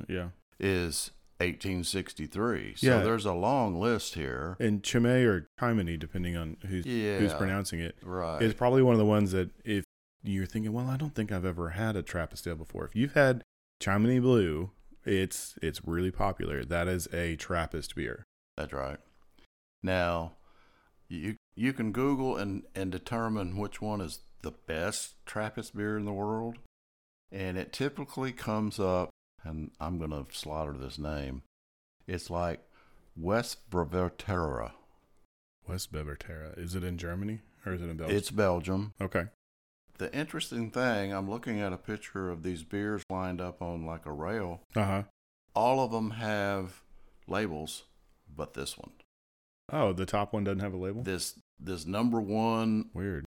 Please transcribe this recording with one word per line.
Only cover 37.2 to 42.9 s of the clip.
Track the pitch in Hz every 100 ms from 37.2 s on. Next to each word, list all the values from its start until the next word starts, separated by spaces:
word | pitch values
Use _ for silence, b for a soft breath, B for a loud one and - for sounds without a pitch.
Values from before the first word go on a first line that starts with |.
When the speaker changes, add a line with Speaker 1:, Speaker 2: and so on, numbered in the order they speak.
| 101 110 - _
Speaker 1:
or | 101
is | 90
it | 85
in | 80
Belgium? | 80 101
Speaker 2:
It's | 101
Belgium. | 101 98 87 82 95 104 -
Speaker 1:
Okay. | 95 90 87 _ _ _ _ _ _ -
Speaker 2:
The | 92
interesting | 139 160 156 - 120 113
thing, | 123 123 107 98
I'm | 98 98
looking | 113 123 107
at | 101
a | 90
picture | - 104 - 98 92
of | 85
these | 87 87
beers | 78 101 104